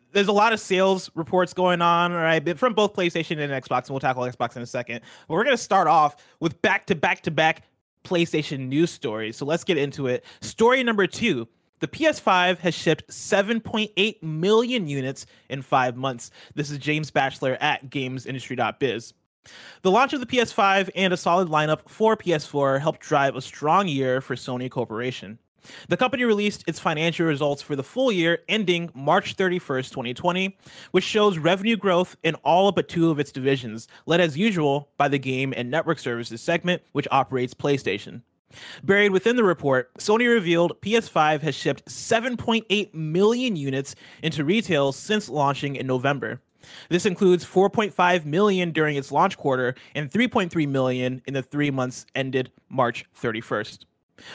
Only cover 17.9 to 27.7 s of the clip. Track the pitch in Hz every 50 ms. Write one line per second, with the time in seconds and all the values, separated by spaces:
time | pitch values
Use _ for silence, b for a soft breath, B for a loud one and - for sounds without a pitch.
17.9 | - 143 131 127 131 127 - - 135 127 - - 127 123 117 107 - - 139 123
18.9 | 104 117 - - - _ _ _ _ _ _ B B B B B B B B 185
19.9 | 185 233 277 269 311 269 247 - 262 247 233 226 - - 202 196 190 196 185 190
20.9 | - 175 190 185 180 175 - 180 170 185 190 160 156 151 151 151 156 - - -
21.9 | - - 214 220 220 214 - 180 165 147 - - - 143 139 135 135 139 147 160
22.9 | - - - - 156 143 139 139 - 135 127 - - - 143 151 165 196 202 180
23.9 | 139 135 131 131 127 135 - - 131 123 - 135 127 123 127 131 - 135 113 -
24.9 | 110 110 123 127 123 - - 95 110 - _ _ _ _ B B B B B B
25.9 | 175 175 254 247 269 247 247 233 208 208 208 208 202 - - 175 160 - - 185
26.9 | 160 151 160 170 151 - 170 160 147 135 151 143 143 - - -